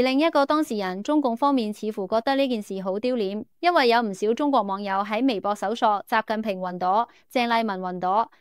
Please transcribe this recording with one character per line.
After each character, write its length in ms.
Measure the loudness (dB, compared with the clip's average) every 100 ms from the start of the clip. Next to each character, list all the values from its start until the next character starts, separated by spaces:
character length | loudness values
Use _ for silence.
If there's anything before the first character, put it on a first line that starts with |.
另 160 | 4 4
一 80 | 2
個 160 | 2
當 180 | 2 2
事 140 | 0 -2
人， 260 | -4 -4
中 200 | 0 0
共 120 | 0
方 200 | 0 2
面 180 | 2 0
似 180 | -4 -6
乎 160 | -6 -2
覺 140 | 0
得 160 | 0 0
呢 100 | 0
件 160 | -2
事 180 | -4 -6
好 180 | -4 -2
丟 160 | -2 -2
臉， 260 | -2 -4 -10 _
因 120 | 2
為 160 | 4 4
有 140 | 4
唔 100 | 0
少 200 | -2 -2
中 160 | 0 2
國 120 | 2
網 200 | 0 -4
友 140 | -4 -4
喺 300 | -2 0 0
微 140 | 0
博 140 | -2
搜 200 | -2 -2
索 300 | 0 2 2 0
習 160 | -2 0
近 160 | -4
平 180 | -4 -6
雲 180 | -6 -2
朵、 300 | 0 2 0 -6 _
鄭 160 | -2 0
麗 180 | 0 0
文 140 | -4
雲 180 | -6 -4
朵、 320 | 0 0 0 -6